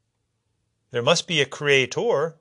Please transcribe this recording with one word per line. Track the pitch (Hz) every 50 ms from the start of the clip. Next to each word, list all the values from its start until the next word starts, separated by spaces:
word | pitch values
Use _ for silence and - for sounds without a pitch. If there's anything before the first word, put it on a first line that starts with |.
| _ _ _ _ _ _ _ _ _ _ _ _ _ _ _ _ _ _
there | - 120 120
must | 139 175 165 - -
be | 170 151
a | 139
creator | 135 - - 151 143 139 135 127 120 - 151 202 240 185 139 151 165 156 _